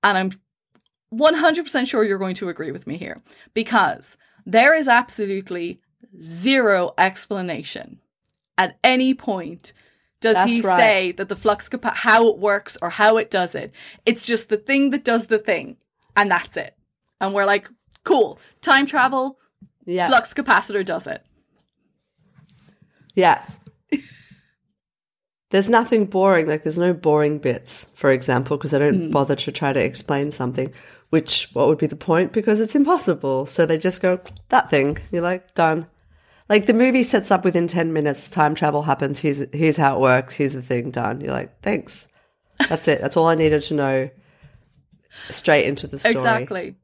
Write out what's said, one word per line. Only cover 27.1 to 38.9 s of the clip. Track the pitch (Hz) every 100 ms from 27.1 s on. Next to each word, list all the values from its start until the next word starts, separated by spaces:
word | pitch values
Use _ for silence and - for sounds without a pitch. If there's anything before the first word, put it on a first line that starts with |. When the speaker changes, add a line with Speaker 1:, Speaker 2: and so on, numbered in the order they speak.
| 151 147 151
Speaker 2:
bits, | 135 120 - - -
for | _ 143
example, | 131 127 127 127 147
'cause | 143
they | 143
don't | 147 165 165
Speaker 1:
Mm. |
Speaker 2:
bother | 151 139 139
to | -
try | - 143
to | 139
explain | 110 127 - 139 147
something, | 147 123 123 131 - - - _
which, | - - - -
what | - 139
would | 151
be | 151
the | 151
point? | - 165 185
Because | 226 214 214
it's | 220
impossible. | 294 285 349 262 165 139 131 139
So | -
they | 160 160
just | 185 185
go, | 185 180 - - _
"That | 254 -
thing." | 151 139 151 -
You're | 175
like, | 170 185 _
"Done." | - 165 160 165 _ _ _ _ _ _
Like, | 214 202
the |
movie | 226 254 254
sets | 240 226 190
up | 190
within | 185 175 170
ten | 175 165
minutes, | 160 147 139 -
time | - 151
travel | 156 156 147
happens, | 151